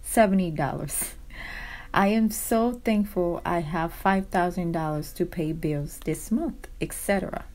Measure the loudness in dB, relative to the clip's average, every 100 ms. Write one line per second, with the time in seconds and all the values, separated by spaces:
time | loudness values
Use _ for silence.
0 | 2 6 6 6 2 0 -2 -2 -4 -4
1 | -6 -8 -16 -14 -12 -10 -10 -12 0 4
2 | 6 6 2 0 0 2 2 2 2 2
3 | 2 2 0 0 0 0 0 -2 -2 0
4 | 2 2 2 2 2 0 -2 0 0 -2
5 | -4 -4 -4 -2 -2 -2 -2 -2 -4 -6
6 | -4 -4 -2 -2 -2 -6 -14 -8 -8 -6
7 | 0 0 0 -8 -10